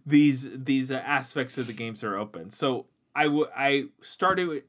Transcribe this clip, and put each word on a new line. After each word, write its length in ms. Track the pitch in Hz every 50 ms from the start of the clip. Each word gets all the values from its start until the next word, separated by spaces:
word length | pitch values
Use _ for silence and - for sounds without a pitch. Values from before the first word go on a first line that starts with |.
| -
these, 440 | 143 151 147 147 147 131 127 135 131 -
these, 380 | 135 131 143 135 135 131 131
uh, 40 | 135
aspects 600 | 127 - 139 143 135 127 - - 143 127 127 -
of 100 | 139 117
the 40 | 117
games 320 | 107 107 117 113 110 - 117
are 140 | 107 98
open. 340 | 98 107 104 - 85 82 95
So 360 | - - 143 135 123 107 - _ _ _ _ _ -
I 80 | 147 151
w-, 240 | 147 143 151 151 - -
I 300 | 131 139 139 139 139 - - _ _
started 460 | - - - - 185 185 185 180 180
to 160 | 170 151 135 -